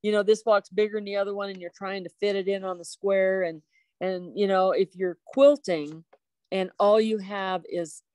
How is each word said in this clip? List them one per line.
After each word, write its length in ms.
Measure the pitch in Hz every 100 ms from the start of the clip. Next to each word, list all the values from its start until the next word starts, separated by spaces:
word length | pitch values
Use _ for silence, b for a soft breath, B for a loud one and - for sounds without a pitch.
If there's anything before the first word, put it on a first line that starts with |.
you 80 | 208
know, 100 | 208
this 200 | 202 214
block's 260 | 233 202 -
bigger 260 | 185 214 208
than 80 |
the 120 | 202 202
other 180 | 196
one 160 | 202 196
and 100 | 190
you're 100 | 175
trying 300 | _ 196 196
to 60 | 170 _
fit 140 | 202 196
it 120 | 190
in 160 | 196
on 140 | 190 180
the 60 |
square 580 | 170 - 196 196 190 190
and, 200 | 175 160 _ _ _ _
and, 380 | 185 185 175 123
you 80 | 196
know, 260 | 190 190
if 240 | 156 185 180
you're 220 | 185 170 -
quilting 760 | - 277 285 - 165 147 160 165 _ _ _ _
and 200 | 190 185 _
all 220 | 202 214
you 180 | 220 214
have 460 | 190 202 190 185 156
is 340 | 170 165 - _